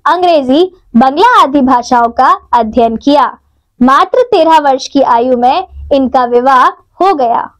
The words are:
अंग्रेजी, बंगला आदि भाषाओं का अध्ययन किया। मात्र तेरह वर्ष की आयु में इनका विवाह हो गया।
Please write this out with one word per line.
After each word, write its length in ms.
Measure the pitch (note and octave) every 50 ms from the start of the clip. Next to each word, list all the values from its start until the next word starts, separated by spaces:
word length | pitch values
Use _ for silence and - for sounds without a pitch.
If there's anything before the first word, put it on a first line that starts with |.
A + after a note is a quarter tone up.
| -
अंग्रेजी, 640 | D4 E4 F4+ F4+ F4 E4+ D4 C4 B3 C4 D#4 F#4 F#4 - _ _ _ -
बंगला 460 | A3+ C4 C4 C#4 D#4+ G#4 B4 B4 G#4
आदि 180 | E4+ C#4 C4+ C#4+
भाषाओं 480 | B3+ C4 C#4 B3 A#3+ - B3+ A#3+ A#3 A#3
का 320 | A#3 - B3+ D#4+ F#4 G4 - -
अध्ययन 440 | - A#3+ A3+ A3 A3 B3+ A3+ A3+ A3+
किया। 420 | A3 - C#4 C#4+ C#4+ B3 G#3 - _ _ _ _ _ _ _ _ -
मात्र 400 | B3 C4 C4+ D4+ F#4+ F#4+ - B4+
तेरह 360 | B4 B4 G#4+ F4 D#4+ D#4+ D#4+ D#4
वर्ष 300 | D4 C#4 C4 C4+ - -
की 140 | - C#4
आयु 340 | B3+ B3 B3 A#3 B3 C4 B3+
में 300 | A#3+ A#3+ B3+ C#4+ F4+ F#4+ _ - - - -
इनका 320 | C#4+ C4+ C4 B3 C4+ C4 B3
विवाह 420 | A#3+ A#3+ B3 B3 C4+ C4+ B3 C#4 F#4
हो 460 | - _ _ _ _ - F4 G4 F#4+
गया। 360 | C#4 B3 A3+ A#3 - - - _